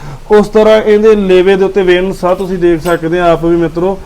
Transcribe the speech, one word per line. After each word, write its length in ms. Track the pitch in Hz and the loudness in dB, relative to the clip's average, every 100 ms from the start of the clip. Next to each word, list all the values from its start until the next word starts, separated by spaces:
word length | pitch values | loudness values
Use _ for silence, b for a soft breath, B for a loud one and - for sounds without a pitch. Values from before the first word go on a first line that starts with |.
| 143 139 - 214 | -16 -16 0 2
ਉਸ 80 | 208 | 2
ਤਰ੍ਹਾਂ 340 | 214 214 220 | 2 4 2
ਇਹਦੇ 340 | 214 208 220 214 | 2 2 4 2
ਲੇਵੇ 400 | 190 185 180 196 | 2 2 2 2
ਦੇ 100 | 190 | 0
ਉੱਤੇ 160 | 202 | 0
ਵੇਨਸ 440 | 185 180 185 185 180 | 0 0 0 -4 -4
ਆ, 80 | |
ਤੁਸੀਂ 240 | 185 190 185 | -4 -4 -2
ਦੇਖ 240 | 175 170 | 0 0
ਸਕਦੇ 380 | 156 165 160 180 | -2 -4 -2 -2
ਆ 120 | 175 | 0
ਆਪ 140 | 165 170 | 0 0
ਵੀ 100 | 170 | -2
ਮਿੱਤਰੋ। 420 | 165 165 185 190 | -2 -4 -4 -6